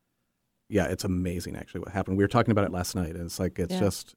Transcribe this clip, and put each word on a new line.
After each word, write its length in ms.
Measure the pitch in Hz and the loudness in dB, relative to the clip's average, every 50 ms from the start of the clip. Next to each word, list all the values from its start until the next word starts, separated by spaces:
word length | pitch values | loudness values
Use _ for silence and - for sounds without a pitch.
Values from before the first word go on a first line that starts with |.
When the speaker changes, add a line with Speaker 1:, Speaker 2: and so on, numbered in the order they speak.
| _ _ _ _ _ _ _ _ _ _ _ _ _ - | _ _ _ _ _ _ _ _ _ _ _ _ _ 0
Speaker 1:
Yeah, 140 | 110 101 87 | 2 2 2
it's 180 | 67 92 - - | 2 0 -2 -2
amazing, 520 | 101 92 90 90 90 - 90 87 - - | -2 0 0 0 -2 -2 -4 -6 -8 -8
actually, 240 | - - - - 90 | -10 -10 -10 -10 -10
what 80 | - - - | -10 -6 -4
happened. 240 | 101 95 - 95 98 | -4 -2 0 2 4
We 60 | 101 | 4
were 40 | 101 | 4
talking 240 | - 120 113 120 | 6 4 4 4
about 140 | 110 104 101 | 4 4 4
it 60 | 82 | 2
last 240 | 85 90 90 - - | 0 -2 -4 -4 -2
night, 200 | 95 87 80 85 | -4 -4 -4 -4
and 60 | 87 87 | -8 -10
it's 140 | 85 - - | -8 -6 -2
like, 180 | 92 90 - - | -4 -2 -2 -2
it's 160 | - 87 180 | -4 -2 0
Speaker 2:
Yeah. 60 | 185 | 2
Speaker 1:
just, 360 | 104 98 92 - - - - | 2 0 0 -2 -8 -14 -14